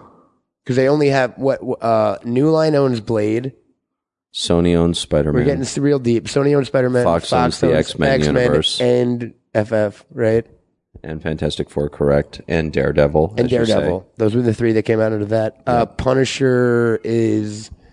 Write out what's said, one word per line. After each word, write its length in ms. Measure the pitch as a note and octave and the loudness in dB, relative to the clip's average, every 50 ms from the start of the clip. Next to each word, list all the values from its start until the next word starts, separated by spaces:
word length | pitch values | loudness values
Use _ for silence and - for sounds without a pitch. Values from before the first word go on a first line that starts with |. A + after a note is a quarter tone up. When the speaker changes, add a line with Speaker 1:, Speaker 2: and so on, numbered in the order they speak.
| - - - - _ _ _ _ _ _ _ _ _ | -8 -14 -20 -20 _ _ _ _ _ _ _ _ _
Speaker 1:
'Cause 120 | - B2 | -2 0
they 120 | C3 C3 C3+ | 0 2 2
only 200 | D3 D3+ D3 C#3 | 2 2 2 2
have, 240 | C3+ C3+ B2+ A2+ - | 2 0 0 -2 -4
what, 220 | - C3 C3+ B2+ - | -4 -2 -2 -2 -2
w-, 160 | F#2+ B2+ A#2+ | -4 -8 -6
uh, 420 | - - A#2 A2+ A2 G#2+ G#2 G2 - - | -4 -2 0 2 2 2 0 -2 -4 -6
New 240 | A#2+ A#2+ B2+ C#3+ D#3 | -4 0 0 2 2
Line 240 | D#3+ D#3 D#3+ D#3+ D3+ | 2 2 2 2 2
owns 260 | C#3+ C#3 C3 B2 A2+ | 2 2 0 0 -2
Blade. 520 | G#2 - A2+ G#2+ G#2 G#2+ A2 A#2 B2+ C#3 - _ _ _ _ _ _ _ _ _ _ _ _ _ _ _ - | -4 -4 -2 -2 0 0 -2 -2 -4 -6 -12 _ _ _ _ _ _ _ _ _ _ _ _ _ _ _ -10
Speaker 2:
Sony 400 | - - - F2+ F2 F2 F2 F2 | -6 -2 0 2 2 4 4 4
owns 220 | E2+ E2+ F2 E2 - | 2 2 0 0 -4
Spider-Man. 360 | - - E2 D2+ C#2+ D2+ D2 - | -4 -2 0 0 0 0 0 0
Speaker 1:
We're 20 | - | 0
getting 140 | D3 C#3 - | 0 0 -2
s-, 140 | C3 A#2 - D3+ | -4 -6 -4 -2
real 200 | C#3 C#3+ C#3+ C3+ | 0 0 0 0
deep. 260 | B2 A#2+ A#2+ A2 - | 0 0 0 0 -2
Sony 300 | - - C#3+ C#3 C#3+ C#3+ | -2 -2 0 2 2 2
owns 100 | C#3+ C3 - | 0 0 0
Spider-Man. 360 | - C3+ B2+ B2+ B2+ B2 A#2+ | 0 0 0 2 2 2 2
Speaker 2:
Fox 240 | F2+ E2+ E2+ - - | 2 2 0 0 -2
Speaker 1:
Fox 140 | C3+ B2 B2 | 0 0 0
Speaker 2:
owns 160 | - D#2+ - | 0 0 0
the 80 | F2 E2 | 0 2
Speaker 1:
owns 80 | D#2+ D#2 D#2 - | 2 2 0 -2
Speaker 2:
X-Men 180 | - - - - C3+ D2+ | -2 0 0 2 2 2
Speaker 1:
X-Men 140 | D2+ D2 D2 B2+ B2 | 2 2 2 2 2
Speaker 2:
universe. 360 | C3+ D2 D#2 D#3 - - - | 2 2 2 0 -2 -2 0
Speaker 1:
and 540 | B2+ B2 B2 B2 B2 B2 B2 A#2+ A#2+ G#2+ - _ _ _ - | 0 2 2 2 0 0 -2 -4 -6 -10 -12 _ _ _ -4
F 180 | A2+ G#2 A2+ | -2 -2 0
F, 320 | A#2 G#2+ G#2+ G2+ G2 - - _ | 0 0 0 -2 -4 -10 -18 _
right? 340 | - B2+ A#2 A2 A2+ A#2 A2+ - - _ _ _ _ _ _ _ - - | -6 -2 0 2 2 0 -2 -4 -12 _ _ _ _ _ _ _ -20 -16
Speaker 2:
And 200 | - - D#2 D#2 | -12 -12 -10 -6
Fantastic 480 | D#2+ E2 D#2 D#2 D#2+ D2+ - - - - | -6 -6 -4 -2 -2 -2 -2 -4 -6 -4
Four, 180 | - D2 D2 C#2+ | -4 -4 -4 -4
correct. 520 | - - D2 C#2+ C#2+ C#2+ D2 - - - - - | -2 0 2 2 4 2 0 -2 -8 -16 -6 -2
And 240 | E2+ E2 D#2+ D#2 | -2 -2 -2 -2
Daredevil, 640 | D2+ D2 C2+ C#2+ D2 D#2 D2 D2 D#2 D#2 D#2 G2 G#2+ B2 | -2 -2 -2 0 2 2 2 4 2 2 0 0 0 -2
Speaker 1:
And 80 | B2 | -2
Speaker 2:
as 60 | B2 | 0
you 120 | B2 A#2+ A#2 | 0 0 0
say. 60 | A2 G#2 | 0 0
Speaker 1:
Daredevil. 320 | G2+ D2 D2+ F2 F#2+ - _ _ | 0 0 -2 -2 -4 -6 _ _
Those 180 | - A2+ G#2+ G#2+ | -4 -2 0 0
were 80 | B2 | 0
the 100 | B2 A#2 G#2+ | 0 0 0
three 180 | - A#2 A2+ | 0 0 0
that 100 | A2 A2 | 0 0
came 160 | G#2 - A2+ A2 | 0 0 0 0
out 120 | A2 A2 | 0 0
of 160 | A2 G#2 G#2 G2+ | -2 -4 -4 -2
that. 300 | A2 A2 A2 A2 - _ _ | -2 -2 -2 -4 -6 _ _
Uh, 60 | B2+ | -2
Speaker 2:
Yeah. 120 | B2 A#2+ A2+ - - | 0 0 0 -2 -4
Speaker 1:
Punisher 1040 | - - B2+ C3 C3 C3 - - - C3+ B2+ B2+ B2 B2 A#2+ A#2+ A#2+ A#2 A#2 A2 A2 - | -4 -2 0 2 2 0 0 -2 0 0 2 2 2 2 2 2 2 2 2 0 -2 -2
is 640 | A2 A#2 A#2 A2+ A2 G#2+ G#2+ G#2+ G#2+ G#2 G#2+ A2 - - - - - | -2 0 0 0 0 0 -2 -2 -6 -8 -12 -16 -18 -20 -20 -20 -20